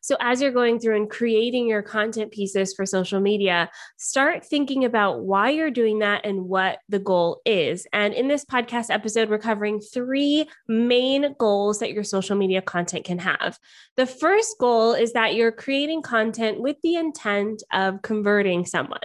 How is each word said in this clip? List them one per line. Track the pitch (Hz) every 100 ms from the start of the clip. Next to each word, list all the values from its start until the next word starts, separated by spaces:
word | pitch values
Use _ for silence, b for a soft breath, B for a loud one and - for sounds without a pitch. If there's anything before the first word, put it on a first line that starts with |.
| -
So | 277
as | 240 247
you're | 277
going | 247 240 233
through | 226 214
and | 214
creating | - 233 220 233 247 240
your | 214
content | 202 220 214 220 214
pieces | - 196 196 190
for | - 190
social | 190 180 196
media, | 196 208 196 175 165 B B B
start | - 277 285 349 -
thinking | 294 277 269
about | 254 226 202 123
why | 190 196 220
you're | 302 320
doing | 247 226 214
that | 208 202 208
and | 196 185
what | 190 185 - _
the | 196
goal | 196 180 170 - -
is. | 202 143 180 -
And | 202 208
in | - 262
this | 285
podcast | - 247 233 240 226
episode, | 208 214 220 220
we're | 214
covering | 226 208 208 214
three | 208 247 247 269 285 294 302 B -
main | 226 240 247 254 277 285 277
goals | 226 202 202 208
that | 226
your | 208
social | 202 196 190 202
media | 190 185
content | 185 175 175 175 -
can | 175
have. | 180 - - - B B B -
The | 254
first | 254 311 403 440 -
goal | 247 233 226
is | 233 226
that | 240 220 214
you're | 226
creating | 226 - 269 294 320
content | 285 233 220 214 226 208
with | 247 294
the | 330 339
intent | 320 285 214 202 202 214 -
of | 190 190 196
converting | - 214 202 208 202 175 175
someone. | 170 - -